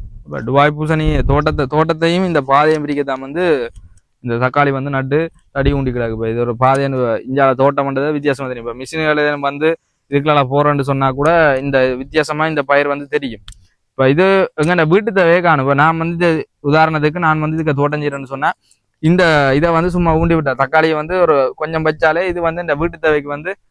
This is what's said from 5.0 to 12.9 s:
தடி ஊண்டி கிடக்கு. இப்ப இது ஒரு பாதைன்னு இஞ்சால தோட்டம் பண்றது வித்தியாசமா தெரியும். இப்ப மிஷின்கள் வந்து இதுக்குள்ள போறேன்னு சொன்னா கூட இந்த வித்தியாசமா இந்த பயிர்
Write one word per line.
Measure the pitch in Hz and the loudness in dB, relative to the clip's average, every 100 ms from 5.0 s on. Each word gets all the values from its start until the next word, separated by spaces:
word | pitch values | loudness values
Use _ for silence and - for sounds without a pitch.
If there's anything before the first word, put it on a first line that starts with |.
| 135 147 165 - _ | -2 -2 -2 -8 _
தடி | 139 139 | -2 0
ஊண்டி | 143 131 | 0 -2
கிடக்கு. | 120 117 113 | -4 -4 -4
இப்ப | 113 | -4
இது | 117 | -2
ஒரு | 120 117 | -2 0
பாதைன்னு | 131 135 139 131 120 110 | 0 2 0 -2 -2 -2
இஞ்சால | 123 135 135 | -2 0 2
தோட்டம் | 127 139 143 139 | 2 2 2 -2
பண்றது | 135 147 | -2 -2
வித்தியாசமா | 147 147 135 131 | -2 -2 -2 -6
தெரியும். | 123 117 | -8 -10
இப்ப | 120 | -10
மிஷின்கள் | 131 160 156 151 147 147 | -8 -4 0 2 0 0
வந்து | 139 143 160 165 _ _ _ | -4 0 0 0 _ _ _
இதுக்குள்ள | 139 147 147 127 | -2 2 2 2
போறேன்னு | 143 147 143 | 0 0 0
சொன்னா | 135 135 135 | -2 -2 -2
கூட | 131 147 170 151 131 | 0 2 4 2 2
இந்த | 143 135 131 | 0 2 0
வித்தியாசமா | 127 135 156 147 151 160 | -2 -2 -2 -2 -2 -2
இந்த | 151 | -2
பயிர் | 139 143 143 | 2 2 2